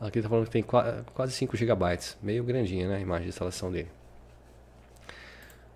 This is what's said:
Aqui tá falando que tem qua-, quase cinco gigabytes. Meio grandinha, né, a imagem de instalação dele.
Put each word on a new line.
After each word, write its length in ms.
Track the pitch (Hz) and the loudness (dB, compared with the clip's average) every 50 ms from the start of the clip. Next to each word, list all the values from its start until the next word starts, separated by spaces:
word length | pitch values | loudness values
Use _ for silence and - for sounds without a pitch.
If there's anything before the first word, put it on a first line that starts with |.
Aqui 200 | 107 104 - 117 | -8 -2 0 0
tá 60 | 107 | 2
falando 180 | 107 117 113 110 | 4 4 4 4
que 60 | 110 | 4
tem 120 | - 113 101 | 2 2 2
qua-, 420 | - - 120 - 117 117 117 120 - - | 6 4 4 4 4 -2 -4 -8 -8 -4
quase 180 | - 131 131 | -2 -2 -2
cinco 240 | 127 - 135 - - | -2 -2 -2 -2 0
gigabytes. 600 | 104 117 117 110 92 90 87 87 87 - - - - | 0 4 4 4 4 4 2 2 0 -4 -10 -12 -6
Meio 220 | 101 101 107 120 120 | -4 -2 -2 0 0
grandinha, 460 | 123 123 131 113 90 95 92 90 95 | 0 0 0 0 0 0 0 0 0
né, 80 | 98 | 0
a 20 | 101 | -2
imagem 240 | 95 90 85 85 85 | 0 0 -2 -2 -2
de 60 | 90 | -4
instalação 420 | 87 - 90 90 90 - 95 92 | -4 -4 -4 -4 -4 -4 -4 -2
dele. 180 | 90 82 80 85 - - - - - - - - - - - - - - - - - - - - - - - - - - - - - - - - - - - - - | -2 -4 -4 -6 -12 -18 -20 -20 -20 -20 -20 -20 -20 -20 -20 -20 -20 -20 -20 -20 -20 -20 -20 -20 -20 -20 -18 -18 -18 -18 -18 -18 -18 -20 -20 -20 -20 -20 -20 -20 -20